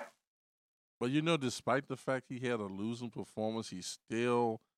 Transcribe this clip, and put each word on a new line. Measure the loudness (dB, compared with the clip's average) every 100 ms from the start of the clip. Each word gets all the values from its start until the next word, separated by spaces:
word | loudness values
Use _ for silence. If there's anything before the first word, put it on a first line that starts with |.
| 4 -10 _ _ _ _ _ _ _ -4
But, | 0
you | 2
know, | 4 2
despite | 2 -2 2 0 0
the | -4
fact | -2 -2 -4
he | -4
had | -2 0
a | -2
losing | -2 -2 -4 -6
performance, | -8 -8 -4 -2 -2 -6
he | -8
still | -10 -12 -4 0 4 4 4 0 _